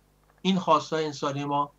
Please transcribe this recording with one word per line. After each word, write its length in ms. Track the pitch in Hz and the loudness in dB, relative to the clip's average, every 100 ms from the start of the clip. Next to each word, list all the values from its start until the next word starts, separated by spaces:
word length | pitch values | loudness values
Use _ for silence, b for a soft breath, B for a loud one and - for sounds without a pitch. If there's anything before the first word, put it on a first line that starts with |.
| _ _ _ _ | _ _ _ _
این 140 | 185 190 | 0 2
خواستای 500 | 175 151 143 160 156 | 4 2 2 -2 -4
انسانی 400 | 143 151 139 143 | -4 -4 -4 -2
ما 260 | 143 143 | -2 -2